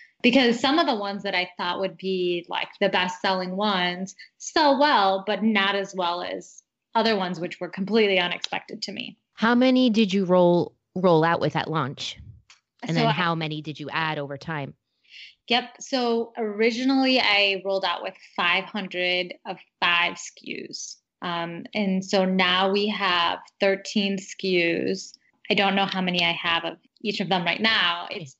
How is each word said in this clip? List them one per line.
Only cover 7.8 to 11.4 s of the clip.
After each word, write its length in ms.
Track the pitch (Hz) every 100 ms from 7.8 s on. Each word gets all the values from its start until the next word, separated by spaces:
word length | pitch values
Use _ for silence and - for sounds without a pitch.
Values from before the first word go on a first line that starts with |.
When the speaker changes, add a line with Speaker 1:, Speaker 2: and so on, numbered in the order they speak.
| 190 226 208 185
Speaker 1:
unexpected 640 | 175 - - 196 - 214
to 80 | -
me. 280 | - - - _
Speaker 2:
How 200 | - 220
many 380 | 240 254 254 254
did 200 | 214 214
you 120 | 196 180
roll, 480 | 180 175 175 - - _ 185
roll 280 | 185 160
out 160 | 165 170